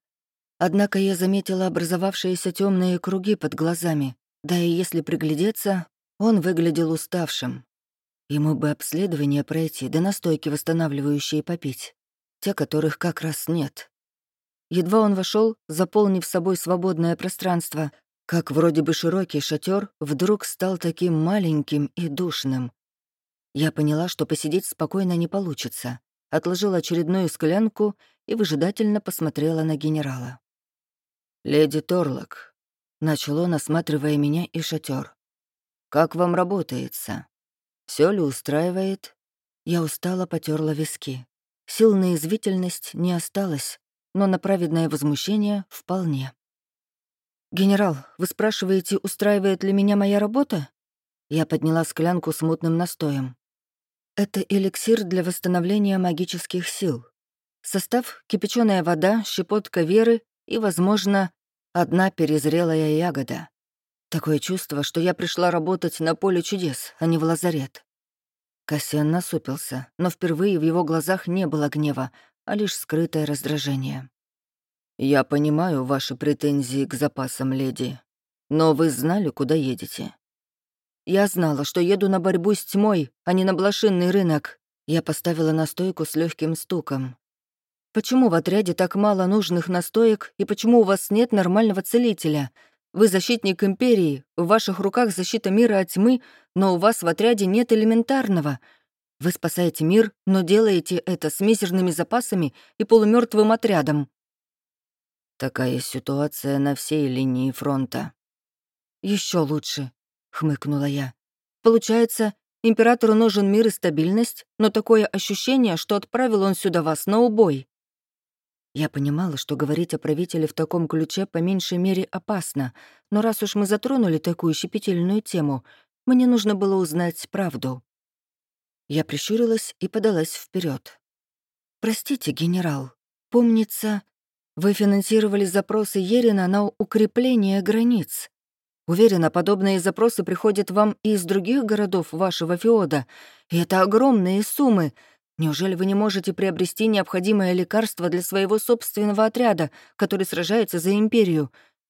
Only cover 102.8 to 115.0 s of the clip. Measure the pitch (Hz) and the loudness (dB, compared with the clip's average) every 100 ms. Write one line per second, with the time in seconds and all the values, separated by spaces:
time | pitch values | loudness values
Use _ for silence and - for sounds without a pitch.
102.8 | 214 226 214 240 240 214 214 226 226 170 | 6 6 8 4 4 2 4 4 2 2
103.8 | 143 147 139 _ _ _ _ _ _ _ | 2 0 -2 _ _ _ _ _ _ _
104.8 | _ _ _ _ _ _ 131 - 127 127 | _ _ _ _ _ _ -8 -2 -2 -2
105.8 | - 135 - 139 147 - 139 139 143 139 | -6 -8 -4 -2 -2 -4 -4 0 0 -2
106.8 | - 156 139 127 131 127 131 - 143 135 | -2 -2 0 0 0 0 -2 -2 -2 -2
107.8 | 127 196 202 _ _ _ _ _ _ _ | -2 -6 -8 _ _ _ _ _ _ _
108.8 | _ _ 196 202 - 180 143 151 - - | _ _ -4 -2 0 0 0 -2 -4 -8
109.8 | 131 _ _ _ _ - 156 139 147 143 | -8 _ _ _ _ -4 -2 -2 -2 -2
110.8 | 143 143 131 _ _ _ _ _ 226 226 | -2 -4 -6 _ _ _ _ _ 4 4
111.8 | - 226 233 - 214 - _ _ 226 226 | 2 2 2 0 -4 -4 _ _ 0 4
112.8 | 233 240 220 214 226 202 196 208 226 - | 4 6 4 6 4 4 2 4 2 2
113.8 | 175 151 165 214 233 - _ - 214 214 | -2 0 0 2 0 -6 _ 0 0 0
114.8 | 220 220 | 4 4